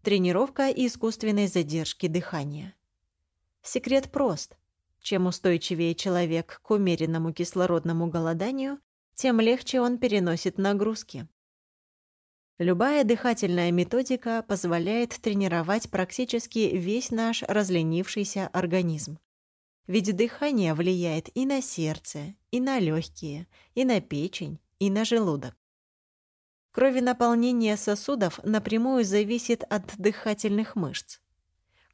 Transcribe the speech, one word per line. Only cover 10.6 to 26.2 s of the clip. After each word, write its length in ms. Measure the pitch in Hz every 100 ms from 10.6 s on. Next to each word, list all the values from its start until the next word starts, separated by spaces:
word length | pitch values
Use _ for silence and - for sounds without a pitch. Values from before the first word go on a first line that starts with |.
| 196 202 208 220 - 135 156 _ _ _ _ _ _ _ _ _ _ _ _ _
Любая 440 | 175 175 254 294
дыхательная 720 | 226 233 247 226 196 175 175
методика 720 | 175 175 240 262 254 240 226 226
позволяет 640 | 196 175 170 175 226 240
тренировать 800 | - 226 202 190 170 165 214 -
практически 800 | 190 185 - 247 233 - 226 214
весь 380 | 185 175 226 247
наш 320 | 226 226 226
разленившийся 1040 | - 208 190 175 160 165 190 214 196 196 190
организм. 720 | 185 180 185 175 156 151 156 _ _ _ _ _ _ -
Ведь 280 | 202 196 185
дыхание 560 | 233 - 294 247 170
влияет 640 | 156 175 185 170 160 - -
и 80 |
на 160 | 269 269
сердце, 760 | 262 - 156 156 - 151 151 202 _
и 80 | 247
на 180 | 262 262
легкие, 680 | 165 156 160 - 156 147 175 _ _
и 100 | -
на 160 | 262 214
печень, 600 | - 143 165 - 147 156 _ _
и 100 | 196
на 160 | 202
желудок. 500 | 220 233 196 143 127 - _ _ _ _ _ _